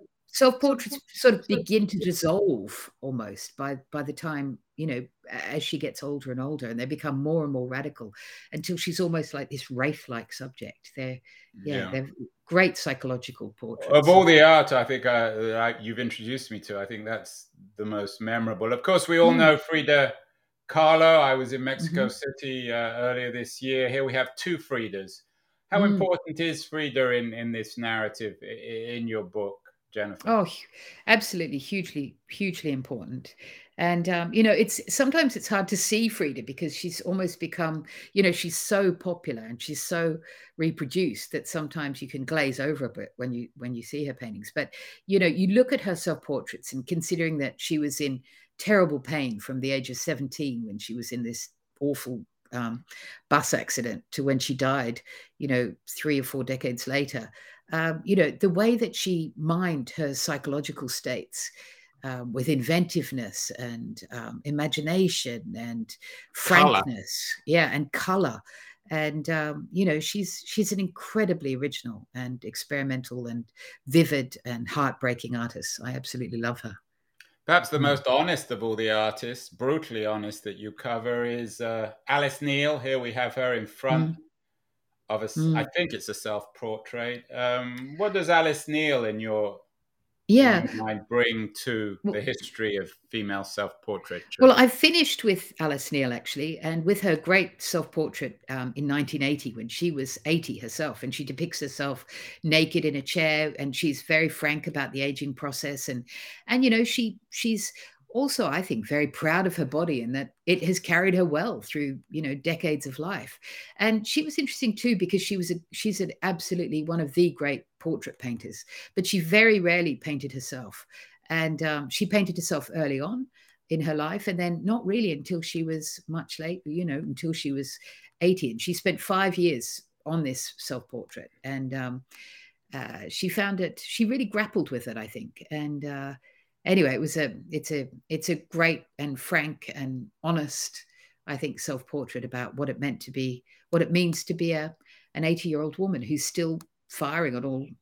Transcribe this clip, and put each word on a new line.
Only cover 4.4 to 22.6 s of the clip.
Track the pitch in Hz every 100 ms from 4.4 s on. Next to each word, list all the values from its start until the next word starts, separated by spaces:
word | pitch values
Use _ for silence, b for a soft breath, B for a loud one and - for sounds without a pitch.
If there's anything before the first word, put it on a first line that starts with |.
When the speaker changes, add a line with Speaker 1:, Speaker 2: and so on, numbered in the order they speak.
| 139 120 _ -
Speaker 1:
you | 156
know, | 123 127 _ -
a-, | - 92
as | 147
she | - 151
gets | 151 -
older | 143 143 135
and | 127
older, | 135 151 120
and | 117
they |
become | 127 151 156 135
more | 147 165
and | 147
more | 131 123
radical | 127 147 - 110 B B B B
until | 160 160 170
she's | - 165
almost | 175 165 160
like | 143 139
this | 135 -
wraith-like | 123 139 143 - 117 -
subject. | - 135 - 104 - -
They're, | - 131 127 b b b -
yeah, | 98 139
Speaker 2:
Yeah. | 92
Speaker 1:
they're | 127 139 - 123 _
great | - 175 185 -
psychological | - 135 131 123 - - 107 -
portraits. | 113 113 -
Speaker 2:
Of | 147 147
all | 185
the | 170 156
art, | 156 160 139
I | 131
think, | 117 131 127
uh, | 120 113
that | 110 113 113
I, | 117 113
you've | 107 110
introduced | 117 - 110 131 -
me | 107
to, | - 101
I |
think | 98 110
that's | 110 113 - - - _ 98 -
the | 107
most | 107 101 -
memorable. | 110 117 113 95 113
Of | 120
course, | - 180 170
we | 165
all | 170
Speaker 1:
Mm. | 165
Speaker 2:
know | 160 151
Frida | - 156 147 147 135 - - _ _ _ -
Kahlo. | 156 156 160 165 160
I | 139
was | 131 123
in | 131
Mexico | 131 135 165 139 131
Speaker 1:
Mm-hmm. | - 139 135
Speaker 2:
City, | 139 127